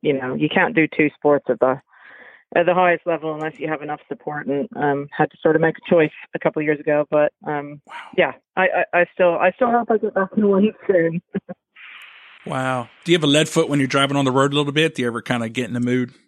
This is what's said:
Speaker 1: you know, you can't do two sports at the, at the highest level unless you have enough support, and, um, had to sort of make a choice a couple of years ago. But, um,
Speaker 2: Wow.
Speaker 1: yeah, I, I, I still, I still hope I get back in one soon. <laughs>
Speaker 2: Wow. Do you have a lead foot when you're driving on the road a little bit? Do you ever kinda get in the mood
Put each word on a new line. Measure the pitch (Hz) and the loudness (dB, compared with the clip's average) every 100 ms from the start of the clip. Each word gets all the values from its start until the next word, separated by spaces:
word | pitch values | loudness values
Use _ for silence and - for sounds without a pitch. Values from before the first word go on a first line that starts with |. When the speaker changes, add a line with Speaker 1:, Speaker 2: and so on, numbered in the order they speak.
Speaker 1:
you | 151 139 | 0 -2
know, | 127 | -4
you | 143 151 | -2 -2
can't | 202 180 | 0 0
do | 165 156 | 0 0
two | - 151 - | 0 -2 0
sports | 147 143 - | 0 0 0
at | 113 | 0
the, | 127 139 _ _ - - - - _ - | 0 0 _ _ -20 -20 -20 -20 _ 0
at | 170 | 2
the | |
highest | 180 180 170 - | 4 2 2 -2
level | 165 156 | -4 -4
unless | 151 156 156 | -6 -8 -8
you | 156 | -8
have | 147 | -8
enough | 151 147 _ | -8 -12 _
support, | 143 - 147 143 | -12 -10 -8 -4
and, | 143 135 - | -4 -6 -4
um, | 147 143 143 - | -2 -2 -6 -4
had | 151 | -4
to | _ | _
sort | 165 156 | 2 2
of | |
make | 165 - | 2 -2
a | - | 2
choice | 175 156 - - | 2 2 -2 -16
a | 170 | -4
couple | 160 156 | -4 -2
of | 151 | -2
years | 147 | -2
ago. | 147 147 147 | 0 0 2
But, | 151 147 _ - | 2 0 _ -8
um, | 147 143 147 _ | -8 -8 -16 _
Speaker 2:
Wow. | - - - | -20 -8 -2
Speaker 1:
yeah, | 156 - _ - | -2 -2 _ -2
I, | 185 240 - | 0 0 0
I, | 175 | 0
I | 175 | 0
still, | - 180 165 | 2 2 4
I | 185 | 0
still | - 247 | 0 0
hope | 233 226 | 0 -2
I | 220 | -4
get | 214 196 | -2 -2
back | 190 - | -2 0
in | 208 | 2
one | 196 214 - - | 4 2 0 0
soon. | 185 165 165 _ | 2 2 -2 _
<laughs> | 202 _ 185 _ _ - - - - - - - | -10 _ -20 _ _ -20 -20 -20 -20 -20 -20 -8
Speaker 2:
Wow. | 139 131 127 113 _ - | -4 -2 -4 -6 _ 0
Do | |
you | 170 | 2
have | |
a | 151 | 4
lead | 143 151 | 2 2
foot | 165 165 | 0 0
when | 143 | 0
you're | 135 | 0
driving | 139 139 139 | 2 2 2
on | 135 | 0
the | |
road | 127 139 | 2 2
a | 143 | 0
little | 143 | -2
bit? | 139 160 160 | 0 0 0
Do | |
you | 120 | -4
ever | 113 | -4
kinda | - 123 113 | -4 -4 -4
get | 113 120 | -6 -6
in | |
the | 120 | -2
mood | 120 127 123 _ | 0 0 -2 _